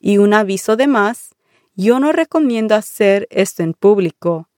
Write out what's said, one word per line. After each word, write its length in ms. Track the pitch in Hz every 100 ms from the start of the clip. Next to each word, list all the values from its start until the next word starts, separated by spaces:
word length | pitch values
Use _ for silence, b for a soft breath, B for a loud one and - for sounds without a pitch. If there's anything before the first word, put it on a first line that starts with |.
Y 160 | - 202
un 160 | 202
aviso 420 | 214 208 190 - 220
de 120 | 277
más, 460 | 254 202 240 - _ _ _ _ -
yo 260 | 196 247
no 100 | 277
recomiendo 640 | 311 320 330 294 226 220 214
hacer 500 | 214 - 208 196 -
esto 320 | - 196 -
en 100 | 165
público. 760 | 165 196 208 180 - 170 165 160